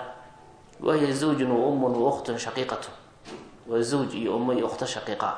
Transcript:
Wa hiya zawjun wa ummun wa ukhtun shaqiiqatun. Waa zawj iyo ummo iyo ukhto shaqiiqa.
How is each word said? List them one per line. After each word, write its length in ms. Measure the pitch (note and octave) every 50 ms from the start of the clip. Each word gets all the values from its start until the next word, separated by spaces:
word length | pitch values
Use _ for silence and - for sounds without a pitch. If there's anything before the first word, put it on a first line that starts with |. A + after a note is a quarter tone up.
| - - - - - - - - - - - - - - - -
Wa 140 | - C#3 D#3
hiya 160 | D3+ C#3+ C#3
zawjun 380 | C3+ C3+ D3+ D#3 C#3+ C3 B2+ B2+
wa 160 | A#2+ A#2 C3
ummun 260 | C#3+ C#3 C3 B2+ B2 A#2+ A#2
wa 100 | A#2+ C#3
ukhtun 260 | - - - B2+ A#2 A#2
shaqiiqatun. 540 | - A2+ A#2 C3 B2+ A#2+ G#2+ - - - - - - - - - - - - - - - - - -
Waa 140 | A#2+ A#2 A#2
zawj 320 | A#2 A#2+ C#3+ C#3 B2+ - -
iyo 220 | G#2 A2+ G2 -
ummo 160 | A#2+ B2 B2+
iyo 140 | A#2+ A2 A2+
ukhto 200 | - - - B2+
shaqiiqa. 480 | B2 - G#2+ - A2 G2+ - G#2 - -